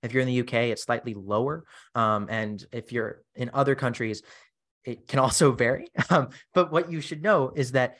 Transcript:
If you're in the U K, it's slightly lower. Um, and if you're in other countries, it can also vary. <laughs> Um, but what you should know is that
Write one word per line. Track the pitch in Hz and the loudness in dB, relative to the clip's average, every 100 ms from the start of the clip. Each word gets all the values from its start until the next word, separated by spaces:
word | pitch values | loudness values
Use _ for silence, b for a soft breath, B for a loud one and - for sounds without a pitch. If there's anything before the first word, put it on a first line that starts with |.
If | 120 | -2
you're | 131 | 0
in | 127 | 2
the | |
U | 123 | 0
K, | 123 117 117 | 0 0 0
it's | 107 | -2
slightly | - 117 123 | -2 -4 -4
lower. | 104 98 107 135 160 B B B | -8 -2 0 0 -4 B B B
Um, | 120 110 107 101 | 0 2 0 -2
and | 110 107 101 - | -4 -4 -8 -10
if | 120 - | -12 -6
you're | 120 107 - _ - | -4 -4 -8 _ -8
in | 123 | -2
other | 139 135 135 | 0 2 2
countries, | 127 113 113 104 B B B _ _ _ | 0 -2 -4 -4 B B B _ _ _
it | - 117 - | -14 -14 -2
can | 139 | 2
also | 131 - 147 | 2 4 4
vary. | 117 120 135 - - | 4 2 0 -4 -4
<laughs> | - | 2
Um, | 175 131 B _ 185 | 2 2 B _ 2
but | 165 | 2
what | 160 175 | 2 -2
you | 160 | -6
should | 143 156 | -8 -2
know | 196 190 131 147 | 2 2 2 -2
is | 127 | 0
that | 131 123 | 2 0